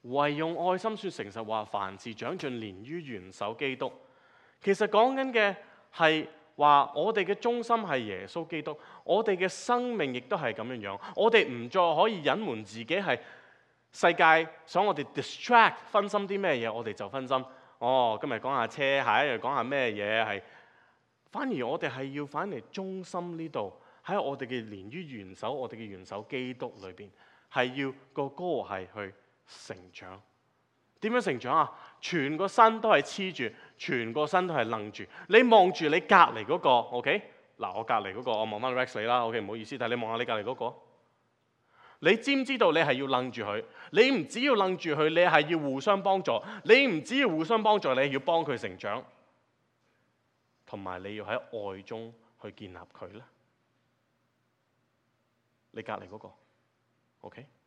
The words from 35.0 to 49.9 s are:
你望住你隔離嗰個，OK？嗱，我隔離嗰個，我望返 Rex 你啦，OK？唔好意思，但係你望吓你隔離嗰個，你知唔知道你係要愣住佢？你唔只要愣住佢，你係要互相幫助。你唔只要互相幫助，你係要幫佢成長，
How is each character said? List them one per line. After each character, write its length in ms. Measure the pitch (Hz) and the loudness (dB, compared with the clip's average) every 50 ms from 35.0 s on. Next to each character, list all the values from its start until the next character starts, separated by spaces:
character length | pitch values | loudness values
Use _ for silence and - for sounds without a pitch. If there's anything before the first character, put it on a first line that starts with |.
| 101 - - - - - | -16 -16 -16 -20 -4 4
你 120 | 185 226 254 | 6 6 8
望 280 | 240 226 214 180 190 | 10 8 8 8 6
住 120 | - - 170 | 4 0 0
你 160 | 147 151 180 | 2 2 0
隔 140 | 185 - 208 | 4 6 8
離 280 | 180 165 - 113 113 104 | 8 8 8 4 -6 -4
嗰 140 | 107 151 175 | -2 -4 2
個， 100 | - 147 | 4 6
OK？ 520 | 127 120 117 123 120 123 117 135 165 208 - - - - _ _ _ | 6 6 4 0 -6 -4 0 0 -2 -2 -4 -10 -20 -20 _ _ _
嗱， 160 | - 113 95 92 104 | -8 -8 -6 -6 -6
我 60 | 113 | -2
隔 100 | - 123 | 0 -2
離 180 | 110 101 95 | -2 -2 -4
嗰 100 | 95 113 | -10 -8
個， 100 | 127 127 | -4 -4
我 120 | 113 107 110 | -2 -2 -2
望 160 | 110 104 104 | -4 -4 -4
返 140 | 120 127 123 | -4 -4 -2
Rex 260 | 127 127 123 - 110 | -2 -4 -4 -4 -6
你 60 | 107 | -2
啦， 180 | 117 120 123 120 | 0 0 0 0
OK？ 160 | 113 113 117 | -2 -4 -4
唔 60 | 104 | -6
好 100 | 98 110 | -6 -10
意 80 | 117 110 | -10 -10
思， 140 | - 143 127 | -12 -8 -6
但 100 | 123 113 | -4 -4
係 60 | 123 | -4
你 80 | 120 | -4
望 100 | 117 110 | -4 -6
吓 60 | 113 117 | -4 -4
你 60 | 123 | -4
隔 80 | 120 | -4
離 100 | 117 107 | -4 -4
嗰 120 | 98 113 131 | -4 -6 -6
個， 180 | - 117 120 - - - _ _ _ _ _ _ _ _ _ _ _ _ _ _ _ _ _ _ _ - - - _ | -6 -6 -8 -8 -12 -20 _ _ _ _ _ _ _ _ _ _ _ _ _ _ _ _ _ _ _ -20 -20 -20 _
你 160 | 143 165 214 | 2 2 2
知 180 | 220 226 269 277 | 2 2 0 0
唔 100 | 269 262 | 0 0
知 140 | 269 269 240 | -2 0 4
道 140 | 233 175 | 4 4
你 60 | 147 165 | 6 4
係 140 | 160 147 131 | 2 2 2
要 120 | 131 139 | 0 0
愣 240 | 135 135 127 127 127 | 0 0 0 0 -2
住 120 | 107 117 | -6 -6
佢？ 220 | 107 104 101 110 - - - - - - | -6 -4 -4 -6 -6 -10 -18 -20 -18 -2
你 180 | - 185 240 262 | 4 4 6 6
唔 180 | 277 202 147 - | 4 0 -2 -4
只 120 | - 220 | -6 -2
要 140 | 254 294 254 | 0 2 2
愣 220 | 208 190 185 185 | 2 2 0 0
住 140 | 160 - 170 | -2 -2 -4
佢， 180 | 147 147 151 156 | 0 2 0 2
你 60 | 156 | 4
係 240 | 170 175 175 160 151 151 151 | 4 4 6 6 4 4 4
要 100 | 170 160 | -2 -2
互 220 | 147 139 131 135 | 0 -2 -4 -2
相 220 | 135 214 202 196 | 2 2 2 2
幫 180 | 175 196 190 190 | 2 0 0 0
助。 220 | - - 117 104 - - - 190 - | 0 -2 -2 -2 -4 -8 -14 -8 6
你 220 | - 226 269 277 | 8 8 8 8
唔 180 | 254 180 156 139 | 4 0 -2 -4
只 120 | - 233 269 | -2 0 2
要 100 | 285 220 | 2 2
互 160 | 160 156 - | 2 0 0
相 180 | - 233 220 | 2 0 2
幫 160 | 208 220 214 202 | 4 4 2 4
助， 160 | - 139 131 | 2 2 2
你 60 | 127 | 2
係 60 | 139 143 | 2 2
要 100 | 135 139 | 0 -2
幫 260 | 135 - 165 165 165 | 0 0 0 0 0
佢 140 | 143 127 110 | -2 -4 -6
成 180 | - 101 90 | -6 -10 -10
長， 280 | - - 104 104 123 - - _ _ _ _ _ _ _ _ _ _ _ _ _ _ _ _ | -8 -8 -6 -6 -6 -8 -14 _ _ _ _ _ _ _ _ _ _ _ _ _ _ _ _